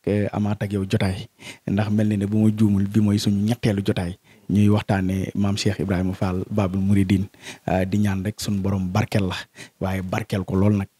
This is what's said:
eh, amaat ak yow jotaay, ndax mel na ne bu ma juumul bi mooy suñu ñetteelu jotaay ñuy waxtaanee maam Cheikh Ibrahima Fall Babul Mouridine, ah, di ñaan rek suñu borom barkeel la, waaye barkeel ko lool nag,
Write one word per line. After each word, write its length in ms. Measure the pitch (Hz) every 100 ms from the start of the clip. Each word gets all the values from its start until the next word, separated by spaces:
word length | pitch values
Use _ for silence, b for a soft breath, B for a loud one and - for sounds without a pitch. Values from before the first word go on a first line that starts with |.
| -
eh, 220 | 104 101
amaat 300 | 101 104 104
ak 100 | 101
yow 120 | 101 95
jotaay, 380 | 107 98 92 - B B B -
ndax 240 | 98 104
mel 180 | 104 107
na 80 | 104
ne 100 | 101
bu 120 | 107
ma 120 | 107 107
juumul 300 | 110 98 98
bi 140 | 107
mooy 180 | 104 101
suñu 240 | 107 101 104
ñetteelu 340 | 117 117 98
jotaay 300 | 98 - 87 90 b b -
ñuy 200 | 98 104
waxtaanee 640 | 104 - 98 92 95 -
maam 220 | - 101 101
Cheikh 240 | 104 98
Ibrahima 340 | 92 90 92
Fall 300 | 95 95 92 92
Babul 300 | 107 98 98
Mouridine, 460 | 98 101 95 98 98 B B B -
ah, 180 | 90
di 140 | 98 104
ñaan 240 | 104 95
rek 160 | 95 -
suñu 200 | - 101
borom 260 | 95 98 92
barkeel 340 | 101 110 110 92
la, 80 | - - B B _
waaye 220 | 95 95
barkeel 420 | 92 104 107 101
ko 100 | 90 92
lool 200 | 101 104
nag, 100 | 95